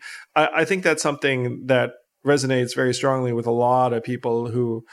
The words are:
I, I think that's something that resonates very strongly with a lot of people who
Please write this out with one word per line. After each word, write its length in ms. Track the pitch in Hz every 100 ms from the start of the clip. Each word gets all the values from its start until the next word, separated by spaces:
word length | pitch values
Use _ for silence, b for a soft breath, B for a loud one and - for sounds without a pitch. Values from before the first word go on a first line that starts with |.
| B B B
I, 140 | 151 151 160
I 80 | 156
think 160 | 190
that's 200 | 185 156
something 600 | 156 143 143 131 123 120 127
that 240 | 127 120 - _ _ 143
resonates 480 | 143 131 131 123
very 180 | - 127
strongly 400 | 123 135 131 127
with 140 | 120 117
a 60 |
lot 400 | 117 120 127 127
of 100 | 117
people 480 | 120 123 127 117 120
who 340 | 120 120 113 B